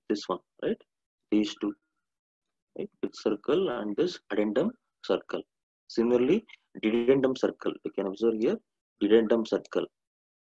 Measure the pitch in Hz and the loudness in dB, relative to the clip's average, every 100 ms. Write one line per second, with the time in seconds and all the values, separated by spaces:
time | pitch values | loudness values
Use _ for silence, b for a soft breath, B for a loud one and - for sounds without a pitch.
0 | - 104 - 90 _ - 160 233 _ _ | -4 -4 -4 -6 _ -8 -6 -6 _ _
1 | _ _ - 104 104 - 104 - _ _ | _ _ -2 0 0 -2 -6 -6 _ _
2 | _ _ _ _ _ _ _ - - _ | _ _ _ _ _ _ _ -12 -12 _
3 | 101 - 110 104 - 156 185 120 104 101 | -10 -4 -4 -2 0 0 0 -4 -4 -2
4 | 180 180 - 104 107 107 202 - _ _ | -4 -4 -6 -2 0 0 -2 -4 _ _
5 | - 92 - 87 - _ _ _ - - | -4 -4 -4 -10 -10 _ _ _ -8 -2
6 | 117 123 127 214 - B _ - 110 117 | 2 4 4 0 -2 B _ -4 0 2
7 | 120 139 131 127 101 - 98 - 101 - | 4 4 2 0 -2 -2 -6 -6 -8 -6
8 | 98 98 113 110 123 226 _ _ _ - | -6 -2 0 2 0 -2 _ _ _ -4
9 | 101 113 110 117 110 98 - 90 82 _ | 4 6 6 2 0 -2 -2 -4 -4 _
10 | _ _ _ _ | _ _ _ _